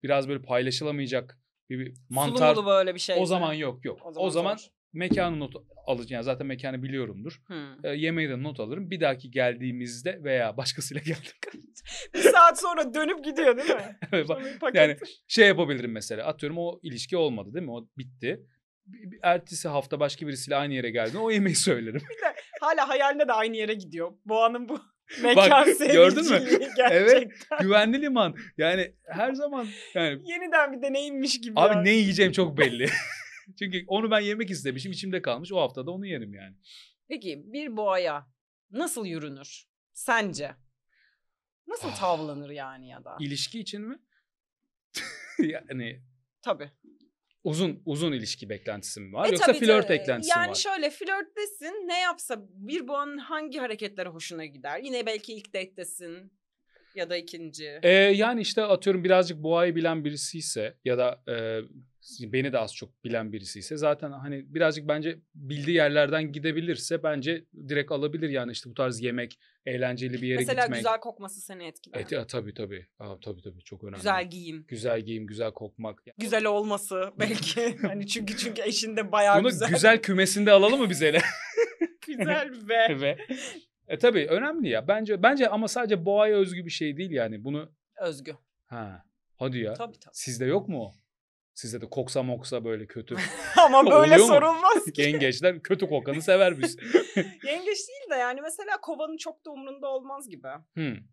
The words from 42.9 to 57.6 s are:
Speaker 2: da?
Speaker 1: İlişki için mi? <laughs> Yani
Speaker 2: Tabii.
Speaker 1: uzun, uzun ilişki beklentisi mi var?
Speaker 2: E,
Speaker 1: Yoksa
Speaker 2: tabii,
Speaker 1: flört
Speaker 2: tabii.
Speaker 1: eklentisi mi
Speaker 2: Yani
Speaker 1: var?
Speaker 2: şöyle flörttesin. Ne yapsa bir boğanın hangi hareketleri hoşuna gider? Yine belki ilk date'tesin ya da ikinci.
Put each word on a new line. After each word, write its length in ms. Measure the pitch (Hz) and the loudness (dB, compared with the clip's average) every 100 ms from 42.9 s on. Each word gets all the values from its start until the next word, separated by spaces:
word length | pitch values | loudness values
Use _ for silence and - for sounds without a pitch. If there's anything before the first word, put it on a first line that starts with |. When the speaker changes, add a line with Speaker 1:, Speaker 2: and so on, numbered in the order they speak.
| 127 | -20
Speaker 2:
da? 120 | 127 - | -18 -10
Speaker 1:
İlişki 400 | 143 139 - 226 | -8 -6 -8 -10
için 220 | 208 208 | -12 -12
mi? 160 | 214 277 _ _ _ _ _ _ _ _ _ | -14 -16 _ _ _ _ _ _ _ _ _
<laughs> 460 | - - - - - | -14 -14 -16 -14 -4
Yani 640 | 180 156 - 131 117 127 _ _ _ _ | -4 -4 -10 -10 -10 -12 _ _ _ _
Speaker 2:
Tabii. 280 | 254 196 147 _ _ _ _ _ _ _ | -8 -8 -8 _ _ _ _ _ _ _
Speaker 1:
uzun, 380 | - 156 185 - | -6 -2 -4 -4
uzun 280 | - 147 170 | -8 -4 -4
ilişki 360 | 135 110 - 104 | -4 -8 -12 -10
beklentisi 520 | 104 - 104 - - | -10 -10 -10 -12 -14
mi 120 | 98 | -12
var? 140 | 107 196 | -4 0
Speaker 2:
E, 20 | |
Speaker 1:
Yoksa 160 | 175 349 | 2 4
Speaker 2:
tabii, 120 | 285 | 4
Speaker 1:
flört 300 | 226 214 202 | 4 4 4
Speaker 2:
tabii. 80 | 160 | 0
Speaker 1:
eklentisi 360 | - 123 320 | 0 -4 0
mi 40 | 349 | 0
Speaker 2:
Yani 100 | 349 | 0
Speaker 1:
var? 40 | |
Speaker 2:
şöyle 360 | - 415 381 294 | -4 -4 -4 -4
flörttesin. 960 | 294 381 392 330 427 415 - 302 415 349 | -6 -6 -6 -6 -10 -10 -10 -14 -10 -6
Ne 120 | 349 | -4
yapsa 360 | 359 339 - 226 196 | -4 -6 -10 -10 -12
bir 400 | 190 202 320 254 | -18 -10 -10 -6
boğanın 300 | 285 285 285 | -6 -6 -10
hangi 400 | 254 311 311 269 | -10 -10 -8 -8
hareketleri 500 | 254 214 208 202 180 | -8 -8 -10 -10 -12
hoşuna 360 | 165 - 170 | -10 -14 -12
gider? 360 | 156 139 139 156 | -14 -12 -10 -10
Yine 240 | 269 247 226 | -8 -6 -6
belki 280 | 214 214 | -8 -10
ilk 200 | 220 202 | -16 -10
date'tesin 800 | 196 185 190 175 - 175 170 190 _ _ _ _ _ _ | -10 -10 -12 -16 -14 -16 -16 -20 _ _ _ _ _ _
ya 160 | 190 170 | -10 -6
da 60 | 175 | -6
ikinci. 600 | 170 170 165 151 | -8 -14 -14 -14